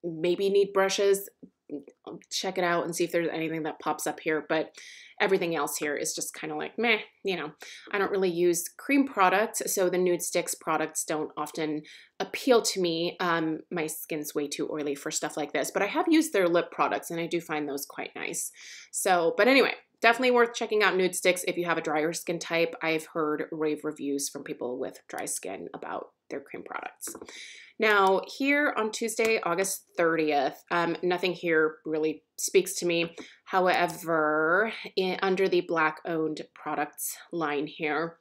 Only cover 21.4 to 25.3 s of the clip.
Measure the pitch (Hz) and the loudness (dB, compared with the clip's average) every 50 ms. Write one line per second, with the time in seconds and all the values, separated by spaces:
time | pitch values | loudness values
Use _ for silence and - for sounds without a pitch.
21.4 | - 185 170 165 175 170 165 160 160 165 151 156 151 170 170 - - - 170 165 | 0 -4 -2 -2 0 0 0 0 0 0 0 0 0 0 -2 -4 -4 -6 -6 -6
22.4 | - - 170 165 165 165 165 - - 160 160 156 156 - - 165 156 151 151 151 | -4 -2 0 0 0 0 -2 -4 -2 -2 -2 -2 -4 -6 -4 -2 -2 -2 -2 -4
23.4 | - - 165 156 156 156 151 147 - 151 147 - 139 143 139 143 139 - - 143 | -4 -6 -4 -2 -2 -2 -2 -2 -4 -8 -8 -6 -6 -4 -4 -4 -4 -6 -8 -10
24.4 | 139 - 147 - - 120 123 135 127 - - - _ - - - 110 147 | -10 -10 -10 -8 -6 -8 -6 -6 -6 -8 -10 -14 _ -12 -10 -10 -8 -8